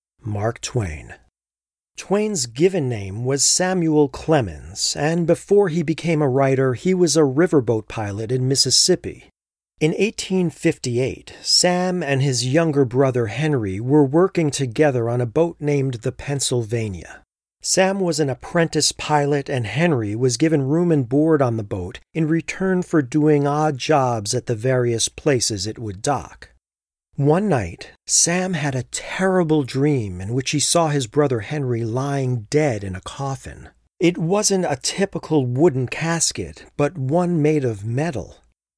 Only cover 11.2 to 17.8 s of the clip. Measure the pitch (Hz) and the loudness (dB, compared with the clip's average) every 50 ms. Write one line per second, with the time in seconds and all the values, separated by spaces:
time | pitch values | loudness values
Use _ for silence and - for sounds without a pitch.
11.2 | - - - - - - - - - 180 180 180 180 185 185 180 165 139 139 131 | -14 -20 -20 -14 -2 2 4 4 4 4 2 2 0 0 -2 -2 0 0 0 2
12.2 | 135 143 127 120 117 127 131 160 170 165 143 143 139 117 120 127 139 135 120 127 | 2 2 0 0 -2 2 2 2 2 4 4 2 2 2 4 2 2 2 2 0
13.2 | 117 107 104 123 156 156 147 127 107 98 92 98 117 127 143 151 147 135 139 165 | -2 -2 -4 -2 -2 0 0 0 0 -2 -4 -4 -2 2 4 4 4 4 4 2
14.2 | 185 190 - - 165 147 - - 139 123 107 - 156 147 127 123 113 117 117 123 | 2 2 2 0 0 0 0 -2 -4 -4 0 2 2 2 2 2 -2 0 -2 -2
15.2 | 123 113 - 147 165 170 170 _ 147 147 147 143 135 135 127 110 - 123 - - | -2 -2 0 0 0 0 -2 _ -2 -2 0 0 0 -2 -4 -4 -6 -6 -8 -6
16.2 | - - 143 139 - - 131 120 117 104 117 117 113 107 95 85 - - - - | -8 -6 -4 -4 -2 -2 -2 -2 -2 -2 -4 -4 -4 -4 -8 -10 -12 -16 -20 -20
17.2 | _ _ _ _ _ _ _ _ - - - 180 | _ _ _ _ _ _ _ _ -4 -2 2 2